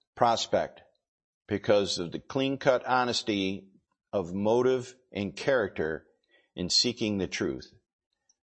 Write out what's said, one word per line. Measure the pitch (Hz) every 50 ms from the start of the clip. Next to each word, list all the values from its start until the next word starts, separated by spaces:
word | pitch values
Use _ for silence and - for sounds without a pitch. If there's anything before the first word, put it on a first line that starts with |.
| _ _ -
prospect | - 123 120 - - - - 107 90 76 - - - - _ _ _ _ _ _ _ _ _ _ _ _
because | - 104 95 - 113 104 101 101 87 - 98
of | 87 80
the | - 80
clean-cut | - - - 135 135 135 139 - - 139 127 120 -
honesty | 120 127 127 123 120 113 - - 113 101 98 95 95 98 95 - - _ _ _ _ _ _ _ -
of | - 101 85 85 92
motive | 98 101 107 117 123 123 131 131 127 123 - - _ _ _
and | - 95 101 92 -
character | - - 143 135 123 101 90 - 101 80 78 80 - _ _ _ _ _ _ _ _ _ _ -
in | - 90 85
seeking | - - - 123 117 - 117 107 104 98
the | 90
truth. | - - - 107 76 65 65 - - _ _ _ _ _ _ _ _ _ _ _ _ _ _